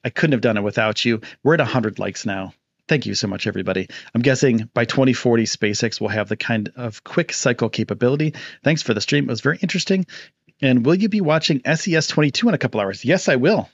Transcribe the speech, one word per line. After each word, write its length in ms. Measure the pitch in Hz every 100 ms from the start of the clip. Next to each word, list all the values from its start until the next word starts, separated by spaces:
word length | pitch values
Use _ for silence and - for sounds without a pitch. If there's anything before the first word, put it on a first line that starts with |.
I 60 | 131
couldn't 220 | - 165
have 80 | 127
done 140 | 120 104
it 40 |
without 400 | 101 101 110 104
you. 180 | 120 113 - -
We're 120 | 131
at 60 | 165
a 40 |
hundred 340 | 123 131 107 101
likes 280 | 98 - 107
now. 260 | 95 95 - _ _ -
Thank 180 | 156 110
you 80 |
so 140 | 98 104
much, 180 | 98 -
everybody. 420 | 98 95 95 90 - -
I'm 80 | 117
guessing 460 | 127 127 139 113 110
by 100 | -
twenty 280 | 117 - 131
forty, 320 | 117 123 117
SpaceX 560 | 110 - 107 104 113 -
will 80 | 107
have 200 | 107 101
the 80 | 110
kind 360 | - 113 104
of 300 | - 120 107
quick 280 | - - 165
cycle 360 | - 131 117 113
capability. 680 | - 107 101 123 143 156 - - -
Thanks 180 | - 156
for 120 | -
the 60 | 107
stream. 240 | - 143
It 60 | 135
was 120 | 117
very 160 | 139 165
interesting. 440 | 180 185 - 190 180 - - _ _ _
And 240 | 135 127
will 120 | 120 185
you 120 | 214
be 120 | 208
watching 400 | 165 156 - 143
S 220 | 120 156 -
E 80 |
S 140 | 160 156
twenty-two 400 | - 151 - 233
in 60 |
a 40 | 170
couple 220 | 127 110
hours? 240 | 98 98
Yes, 240 | 120 175 -
I 80 | 135
will. 320 | 135 208 -